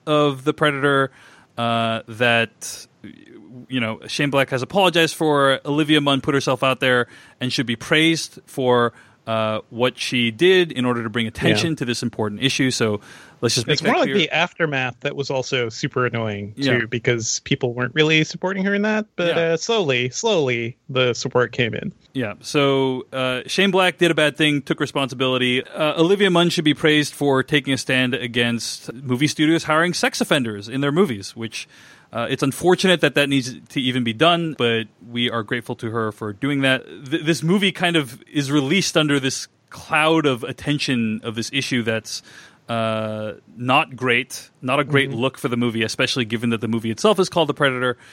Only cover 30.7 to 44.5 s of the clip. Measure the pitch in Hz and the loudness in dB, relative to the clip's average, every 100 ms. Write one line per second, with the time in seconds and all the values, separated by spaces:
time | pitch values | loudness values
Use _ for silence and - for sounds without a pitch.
30.7 | 135 143 156 190 101 95 113 113 - - | -2 0 2 2 0 -10 -10 -10 -10 -14
31.7 | - - - _ 117 117 135 139 - 175 | -20 -20 -20 _ -8 -4 0 -2 2 2
32.7 | 185 185 170 147 147 143 139 123 92 - | 4 4 4 2 2 2 2 0 -12 -8
33.7 | 143 127 127 117 110 160 170 160 139 120 | -2 0 0 -2 2 4 4 -2 0 0
34.7 | 113 107 _ 120 120 120 117 107 123 123 | 0 -4 _ -10 -4 -2 -2 -4 -6 -6
35.7 | 120 117 113 110 - 107 101 139 139 135 | -8 -4 -2 -4 -4 -10 -4 -2 0 2
36.7 | 131 - 87 131 156 151 170 160 196 196 | 0 -2 -16 -6 -2 0 0 2 2 2
37.7 | - 175 170 127 127 - 147 135 147 135 | 0 0 0 -2 -12 -6 -4 0 0 2
38.7 | 190 - 165 151 143 131 - - _ _ | 0 2 0 2 2 0 -6 -12 _ _
39.7 | - - 160 156 165 147 120 127 120 143 | -20 -4 0 2 4 2 0 -4 -6 -4
40.7 | 147 - 123 110 107 117 110 110 139 - | -2 -2 -2 -2 -4 -6 -8 -4 -4 -2
41.7 | 127 113 110 - - - - - _ - | -2 -2 -4 -6 -14 -14 -20 -20 _ -6
42.7 | 117 113 110 110 107 107 - _ 113 123 | -4 -2 -2 -4 -6 -8 -12 _ -8 0
43.7 | 143 160 120 127 120 127 - - | 2 2 -4 0 2 0 -12 -18